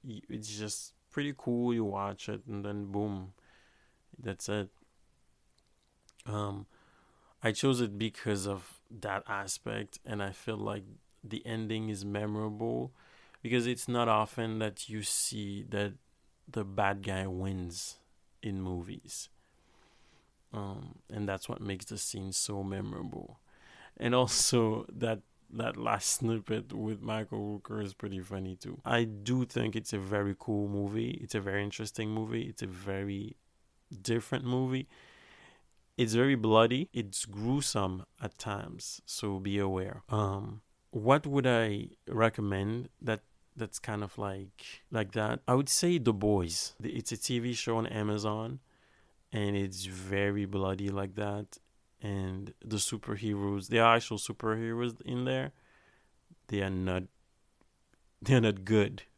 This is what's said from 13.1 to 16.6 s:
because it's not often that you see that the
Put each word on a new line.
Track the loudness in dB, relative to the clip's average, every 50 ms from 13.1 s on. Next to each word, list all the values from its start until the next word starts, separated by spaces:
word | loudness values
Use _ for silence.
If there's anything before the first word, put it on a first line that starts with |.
| -20 -20 -20 -20 _ -12 -4
because | 2 2 2 4
it's | 2 0 -2 -2 0
not | 2 2 6 6
often | 6 6 4 2 0 -4 -2 -2 0 -2
that | -2 -2 -4 -6 -10 -6
you | -6 -4 -2
see | 0 0 0 0 0 -2 -4 -6 -4 -6 -6 -6 -4
that | 0 0 0 0 -2 -8 _ _ _ _ _ _ _ _ _ -8
the | -6 -4